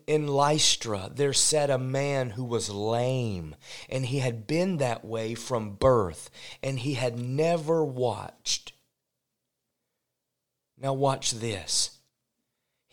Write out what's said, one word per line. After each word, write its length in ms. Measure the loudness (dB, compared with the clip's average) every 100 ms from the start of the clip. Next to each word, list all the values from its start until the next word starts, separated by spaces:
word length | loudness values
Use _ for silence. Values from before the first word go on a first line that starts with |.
| 0
in 200 | 0 2
Lystra, 840 | 4 4 4 4 2 0 -4 -4
there 200 | 0 2
sat 380 | 4 4 4 2
a 80 | 2
man 520 | 0 0 0 0 -2
who 140 | -4
was 260 | -2 -2 -2
lame, 840 | -2 0 2 2 0 0 -4 -6 -12 -16 -18 -8
and 180 | -6 -2
he 140 | -2
had 260 | -2 -4 -2
been 320 | 0 0 0
that 260 | -2 -2
way 300 | -6 -6 -4
from 380 | -6 -4 -4 -4
birth, 580 | 2 6 6 4 -4 -14 -18 -18 -8
and 160 | -6 -4
he 160 | -4
had 240 | -2 -2 -2
never 640 | -4 0 2 2 2 2
watched. 880 | 0 0 0 0 -8 -10 -4 -4 -6 -20 _ _ _ _ _ _ _ _ _ _ _ _ _ _ _ _ _ _ _ _
Now 140 | -2
watch 400 | 2 2 2 -2
this. 600 | -4 -4 -4 -2 -2 -2 -6 _ _ _ _ _ _ _ _ _